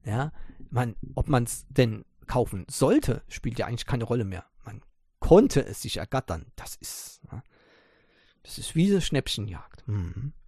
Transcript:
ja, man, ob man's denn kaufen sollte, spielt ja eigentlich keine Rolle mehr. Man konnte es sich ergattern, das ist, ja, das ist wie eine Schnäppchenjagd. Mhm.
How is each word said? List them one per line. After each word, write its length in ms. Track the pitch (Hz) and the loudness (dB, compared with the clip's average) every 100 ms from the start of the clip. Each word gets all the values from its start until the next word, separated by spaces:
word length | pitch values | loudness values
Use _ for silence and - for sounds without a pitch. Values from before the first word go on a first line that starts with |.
| - | -2
ja, 280 | 110 143 - - - - | -2 -2 -6 -12 -12 -4
man, 260 | 120 123 107 - 131 | -2 -2 -4 -8 -4
ob 140 | - | 2
man's 360 | 135 117 - - | 2 2 -6 -2
denn 340 | - 123 110 - _ - | 2 2 0 -12 _ -4
kaufen 380 | 127 113 98 - | -2 0 -4 -8
sollte, 540 | - 135 269 - - - | 0 4 4 2 -4 -6
spielt 300 | - 120 117 | -8 -6 -4
ja 80 | 104 | -4
eigentlich 180 | 120 - | -6 -2
keine 180 | 123 | -4
Rolle 220 | 113 123 101 | 0 -2 -2
mehr. 200 | 92 - _ - | -6 -12 _ -16
Man 160 | 104 - _ _ _ | -16 -20 _ _ _
konnte 460 | - 185 277 - - | 8 8 8 2 0
es 160 | - | -6
sich 160 | - - | -8 -6
ergattern, 500 | - 131 - 80 - - | -2 -4 -4 -8 -8 -16
das 180 | - - | -16 -14
ist, 460 | - - - - - | -14 -14 -16 -20 -16
ja, 100 | 113 - _ _ _ _ _ _ _ _ _ | -16 -16 _ _ _ _ _ _ _ _ _
das 140 | - - | -16 -12
ist 180 | - 156 | -4 2
wie 160 | 190 | 4
eine 80 | 196 | 4
Schnäppchenjagd. 880 | 151 139 - - 104 82 - - - | 2 0 0 -6 -6 -10 -14 -16 -4
Mhm. 460 | 104 85 - 135 - | -4 -4 -6 -8 -10